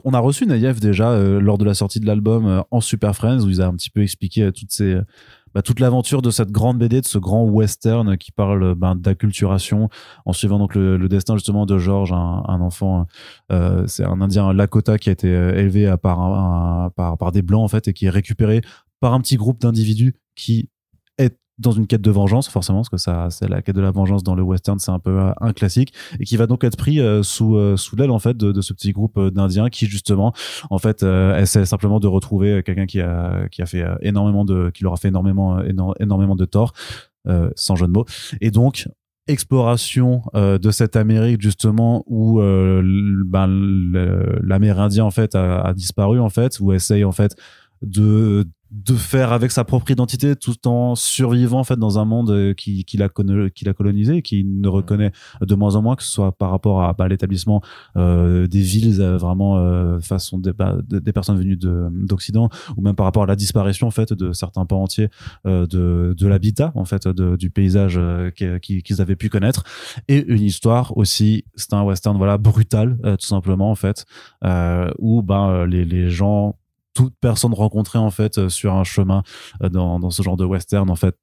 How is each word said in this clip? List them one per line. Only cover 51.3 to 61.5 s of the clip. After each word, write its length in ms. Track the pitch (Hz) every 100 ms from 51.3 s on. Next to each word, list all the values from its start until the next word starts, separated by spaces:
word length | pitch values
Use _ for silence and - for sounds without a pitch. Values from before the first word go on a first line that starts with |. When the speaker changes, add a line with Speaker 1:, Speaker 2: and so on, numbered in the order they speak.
| 123 123 127
Speaker 1:
en 40 |
fait 140 | 127 127
dans 200 | 110 104
un 60 |
monde, 260 | 107 117 113
euh, 240 | 101 98
qui, 300 | 95 - 98
qui 140 | 92 101
l'a 100 | 98
conno-, 420 | - 98 98 98
qui 140 | -
l'a 100 | 101
colonisé 440 | 95 104 101 110 170
et 40 |
qui 220 | - 101
ne 240 | 98 98 98
Speaker 2:
Mhm. 80 | 95
Speaker 1:
reconnaît 360 | 87 104 104 - - -
de 140 | 98 101
moins 220 | 104 104
en 40 |
moins, 140 | 110 131
que 80 |
ce 80 | -
soit 220 | - 95 -
par 140 | 95
rapport 320 | 92 107 95
à, 80 | 87
bah, 160 | 87 90
l'établissement, 540 | 95 92 92 107 104 - - - 90
euh, 520 | 87 87 87 90 90
des 120 | 98
villes, 400 | 95 107 113 98
euh, 160 | 95 90
vraiment, 400 | 87 92 98 95
euh, 420 | 90 90 87 87
façon 360 | - 95 - 92
des, 120 | 92
bah, 240 | 101 95 92 -
de, 140 | 95
des 140 | 107
personnes 240 | 104 92 95
venues 180 | 92